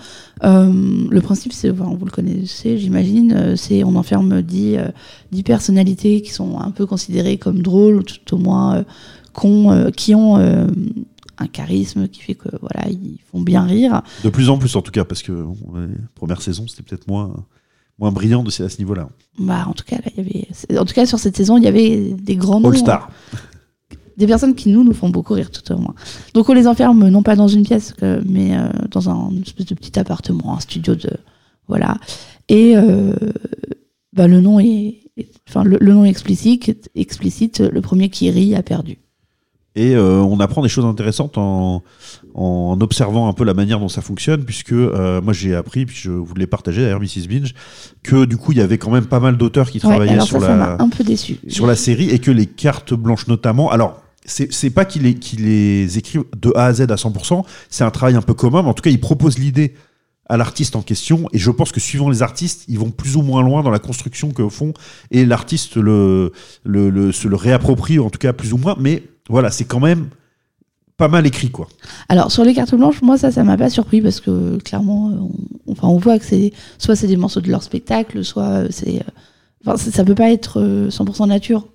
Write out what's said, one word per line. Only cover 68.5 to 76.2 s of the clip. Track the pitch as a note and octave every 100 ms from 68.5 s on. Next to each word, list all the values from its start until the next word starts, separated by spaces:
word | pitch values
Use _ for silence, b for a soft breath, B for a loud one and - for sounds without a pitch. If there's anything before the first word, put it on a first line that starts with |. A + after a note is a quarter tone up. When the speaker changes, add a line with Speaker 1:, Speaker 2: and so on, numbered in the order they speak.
Speaker 2:
ou | B2
moins, | D#3+ C3
mais | C3+ D#3+ - _ -
voilà, | A#2+ A#2+
c'est | - A#2
quand | B2
même | D3+ E3+ - - _ _ _ _ _ _ _ -
pas | D#3
mal | E3 D3
écrit, | - B2
quoi. | - E2 _ B B B
Speaker 1:
Alors, | F3+ E3+
sur | -
les | A#3
cartes | B3+ B3 A#3+
blanches, | C#4+ C#4+
moi, | B3+ C4
ça, | C4+
ça | B3
m'a | G#3 F#3+
pas | B3+
surpris, | A#3+ G#3+ A3
parce | G#3+ -
que, | - F#3 F3+ F#3
clairement, | - G3+ G3+ G#3 G#3+
euh, | G3 F#3 - - - -
on, |
enfin, | - F3+
on | F3
voit | A3+
que | A3